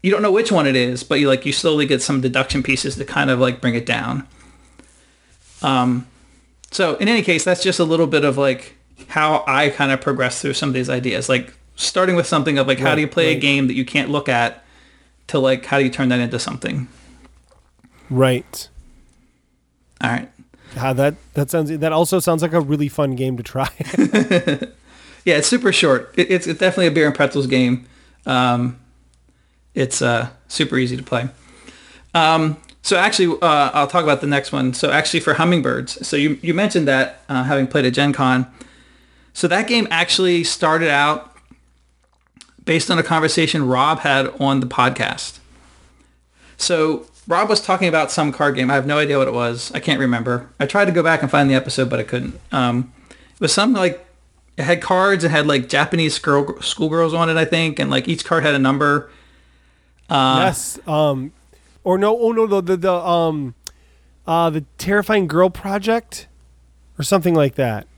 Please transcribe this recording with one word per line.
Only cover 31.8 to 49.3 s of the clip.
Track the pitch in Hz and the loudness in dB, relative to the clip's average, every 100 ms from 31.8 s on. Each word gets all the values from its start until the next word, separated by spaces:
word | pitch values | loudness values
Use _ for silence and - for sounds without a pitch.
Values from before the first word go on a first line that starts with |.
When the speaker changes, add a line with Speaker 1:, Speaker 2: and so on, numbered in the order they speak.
| - - - | -20 -20 -4
Speaker 1:
Um, | 170 156 160 156 151 - - | 2 4 4 0 -4 -12 -12
so | - 185 | -2 2
actually, | 196 208 180 - | 2 2 0 2
uh, | 175 147 139 | 2 4 2
I'll | - 139 | 0 0
talk | 180 | 0
about | 151 143 | 2 0
the | 143 | 0
next | 139 - | -2 -2
one. | 143 127 123 | -4 -2 -2
So | 147 | -2
actually | 143 156 170 | 0 0 -2
for | 165 | 0
hummingbirds. | 147 170 175 131 123 127 - - | 0 2 2 0 -4 -6 -12 -6
So | 147 | -2
you, | 147 139 | -2 -2
you | 170 | -4
mentioned | 170 208 190 147 | 0 0 0 2
that, | 131 135 - - | 0 0 -6 -6
uh, | 135 | -4
having | 127 139 131 | 0 0 0
played | 147 127 | 0 0
at | |
Gen | 123 143 | 2 0
Con. | 139 131 127 127 - - _ _ _ _ _ _ | 2 2 2 -2 -10 -20 _ _ _ _ _ _
So | - 175 | -4 0
that | 180 220 | 0 0
game | 240 202 | 0 0
actually | 165 175 - 185 175 | -2 0 0 2 2
started | 160 - 160 160 165 | 0 -2 0 2 2
out | 143 147 151 - - _ _ _ _ _ _ _ _ _ _ - _ | 2 2 0 -8 -20 _ _ _ _ _ _ _ _ _ _ -20 _
based | - 165 - | -2 -2 0
on | 175 | -2
a | |
conversation | 156 165 156 165 160 160 131 | 0 0 0 0 0 0 0
Rob | 127 143 156 | 2 2 2
had | 147 135 131 - | 2 2 0 -2
on | 139 139 | 0 0
the | 123 | 0
podcast. | - 120 - 113 - - - _ - _ _ _ _ _ _ _ _ - - | 0 0 0 -4 -4 -12 -16 _ -20 _ _ _ _ _ _ _ _ -20 -8
So | - 170 156 151 - _ - | -2 2 2 0 -6 _ -2
Rob | 175 208 | 0 2
was | 208 | 0
talking | - 185 185 | 2 0 2
about | 160 147 | 2 0
some | - 147 | 0 -2
card | 135 143 | 2 0
game. | 135 127 | 2 2
I | 139 | 2
have | 135 | 0
no | 147 | 0
idea | 147 143 | 2 2
what | |
it | 131 | 2